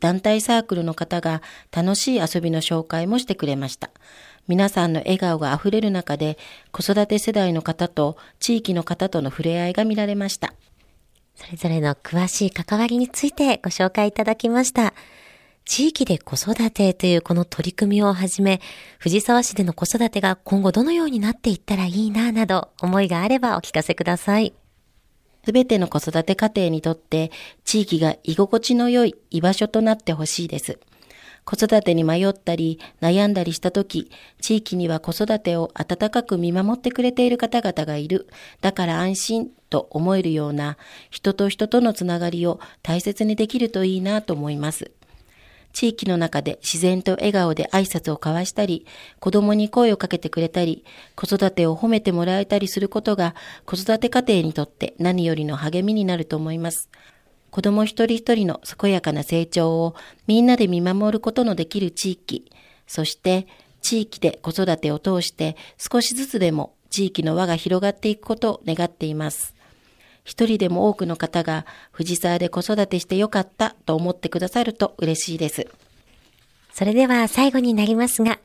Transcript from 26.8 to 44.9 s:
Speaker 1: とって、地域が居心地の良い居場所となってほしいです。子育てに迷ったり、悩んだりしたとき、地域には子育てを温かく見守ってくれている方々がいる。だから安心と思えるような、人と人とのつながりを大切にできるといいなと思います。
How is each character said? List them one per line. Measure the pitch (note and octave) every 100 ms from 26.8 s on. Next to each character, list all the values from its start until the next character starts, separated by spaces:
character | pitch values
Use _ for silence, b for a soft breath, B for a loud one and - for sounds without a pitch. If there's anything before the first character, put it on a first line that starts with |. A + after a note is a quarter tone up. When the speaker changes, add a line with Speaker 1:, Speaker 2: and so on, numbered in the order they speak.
Speaker 1:
と | E3
っ | D#3+
て、 | _ D#3+ D#3+ B B B
地 | - G#3+
域 | G3 D#3+
が | D#3+ -
居 | - D#3+
心 | G3 A3+
地 | A3+
の | A#3+ A#3+
良 | B3 A#3
い | - _
居 | E3
場 | F3
所 | G3 G#3+
と | A3
な | A3
っ | A3
て | -
ほ | D#3 D#3
し | -
い | E3+
で | D3
す。 | - - _ B B B B B -
子 | -
育 | G#3+ G#3+
て | G3+
に | E3
迷 | D#3+ E3+ G3
っ |
た | G3 - E3
り、 | D#3+ D#3+ B B
悩 | E3 F#3+ G#3
ん |
だ | F#3+
り | E3
し | D#3+
た | F3+
と | G3+
き、 | G3 E3+ D#3 B B B
地 | - A3
域 | A3 F3+
に | E3+
は | D#3+
子 | -
育 | E3 G#3 G#3+
て | F3+ E3+
を | E3
温 | - D#3 F3 G#3+
か | B3
く | A#3 F3+
見 | E3+
守 | F#3 G3+ B3
っ |
て | B3
く | B3+
れ | B3
て | B3+ B3
い |
る | A#3+
方 | A3+ A#3+
々 | G3+ F3+ D#3
が | D3
い | D#3
る。 | F#3+ - B B B
だ | G3
か | F#3+
ら | E3+ E3
安 | F#3 F#3+
心 | - A3+ - - _
と | C#3+ -
思 | D3+ F3
え | F#3+
る | F3
よ | D#3 D3
う |
な、 | D3 D3 D3 B B B
人 | - G3
と | G3 G3+
人 | - G#3+
と | B3
の | A#3
つ | G#3+
な | F3+ E3+
が | F3
り | E3+ E3+
を | - B B
大 | - F3
切 | G3+ G3+
に | G#3+
で | G#3+ G#3+
き | B3
る | A#3
と | G3
い | F#3+ F#3
い |
な | F#3+ G#3+
と | G#3+
思 | D3 D3
い | D3
ま | D3+
す。 | - -